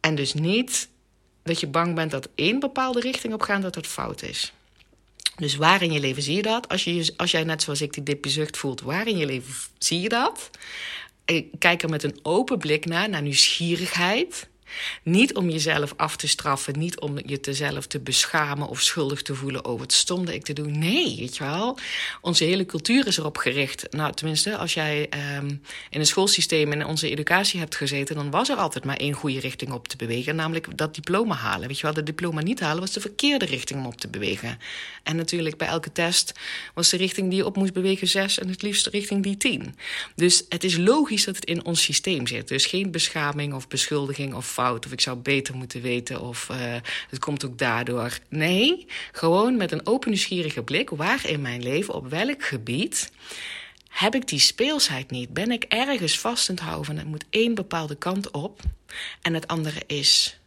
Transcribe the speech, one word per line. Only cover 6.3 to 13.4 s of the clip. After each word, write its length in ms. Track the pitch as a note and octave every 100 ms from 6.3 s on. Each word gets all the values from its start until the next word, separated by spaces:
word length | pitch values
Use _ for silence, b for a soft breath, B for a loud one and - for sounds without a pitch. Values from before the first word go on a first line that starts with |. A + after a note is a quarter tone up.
| F#3+
je 60 |
dat? 260 | G#3 A3 A#3+
Als 160 | F#3
je, 280 | - F3 D#3+ -
als 140 | F3+
jij 140 | E3
net 180 | D#3+ D#3
zoals 180 | - C#3+
ik 120 | D3
die 100 | D3
diepe 260 | C#3 C#3+ C#3+
zucht 280 | C#3 D3+ -
voelt, 240 | C#3+ B2+
waar 260 | B2 E3 A3+
in 100 | G3
je 100 | D3
leven 280 | C3 B2+ C3+ - _
zie 220 | - E3+
je 80 | F#3+
dat? 420 | A#3 C#4+ A4 - B B B B B B B
Eh, 200 | - E3 D#3 D3+
kijk 240 | F3 E3+
er 60 | D#3+
met 140 | D#3
een 160 | D3 C#3+
open 360 | - F3+ C4+ A3+
blik 260 | D#3 D3+
naar, 240 | D#3+ E3 G#3
naar 140 | F3
nieuwsgierigheid. 1300 | C#3+ C3+